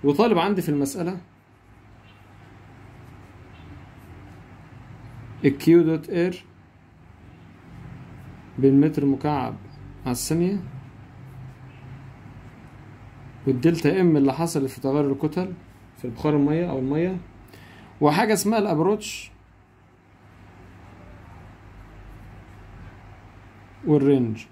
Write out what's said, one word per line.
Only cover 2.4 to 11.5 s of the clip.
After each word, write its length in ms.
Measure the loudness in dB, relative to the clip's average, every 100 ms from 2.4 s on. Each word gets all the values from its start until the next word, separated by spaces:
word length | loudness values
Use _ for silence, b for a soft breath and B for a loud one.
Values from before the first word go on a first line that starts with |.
| -20 -20 -20 -20 -20 -20 -20 -20 -20 -20 -20 -20 -18 -18 -20 -20 -20 -20 -20 -20 -20 -20 -20 -20 -20 -20 -18 -18 -18 0
الكيو 380 | 2 2 6 6
دوت 280 | 6 0 -2
اير 340 | 0 0 -2 -14 -20 -20 -20 -20 -20 -20 -20 -20 -20 -20 -20 -20 -18 -18 -18 -18 -18 -18 -20 -16 2
بالمتر 460 | 6 6 6 4
مكعب 500 | 0 0 0 -2 -2 -6 -14 -18 -18 -10
على 80 | -6
الثانية، 480 | -4 -2 0 0 0 -6 -14 -16 -20 -20 -20 -20 -18 -18